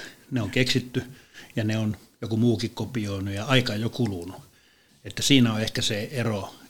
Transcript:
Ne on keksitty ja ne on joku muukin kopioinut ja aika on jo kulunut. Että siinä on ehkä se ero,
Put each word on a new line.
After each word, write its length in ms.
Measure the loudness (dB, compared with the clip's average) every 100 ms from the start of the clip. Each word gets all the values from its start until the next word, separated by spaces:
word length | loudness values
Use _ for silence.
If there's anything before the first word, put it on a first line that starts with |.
| -16 -20 -6
Ne 100 | -4
on 80 | -2
keksitty 540 | 0 2 0 -2 -6 -8 -12 -20 -20 -10 -4
ja 80 |
ne 140 | -2 0
on 200 | -2 -4 -10 _
joku 160 | -4 2
muukin 340 | 4 4 -2
kopioinut 640 | -6 -6 -4 -4 -4 -4
ja 120 | -6 2
aika 280 | 2 2
on 80 | -2
jo 80 | -2
kulunut. 520 | -2 -2 -2 -8 -14 -20 _ _ _ _ _ -12
Että 160 | -4
siinä 320 | 6 8 8
on 80 | 4
ehkä 200 | -2 -2
se 280 | -2 -4 -4
ero, 440 | -4 -2 -2 -6 -14